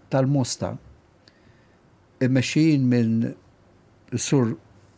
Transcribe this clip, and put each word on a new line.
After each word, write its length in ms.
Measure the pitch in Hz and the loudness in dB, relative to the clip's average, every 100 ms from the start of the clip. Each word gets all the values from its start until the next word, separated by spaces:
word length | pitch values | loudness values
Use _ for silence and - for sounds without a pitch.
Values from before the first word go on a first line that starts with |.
| - | -4
tal-Mosta, 680 | 139 131 143 120 - 92 123 - - _ _ _ _ _ _ _ _ _ _ _ - | -2 0 0 -2 -6 -8 -10 -16 -20 _ _ _ _ _ _ _ _ _ _ _ -4
immexxijin 640 | 127 131 120 151 160 147 | 0 0 0 2 2 2
minn 480 | 127 123 113 113 117 - _ _ _ _ _ _ _ | 2 2 2 0 -2 -6 _ _ _ _ _ _ _
Sur 420 | 120 - 143 117 113 - _ _ | -8 -2 0 0 -4 -14 _ _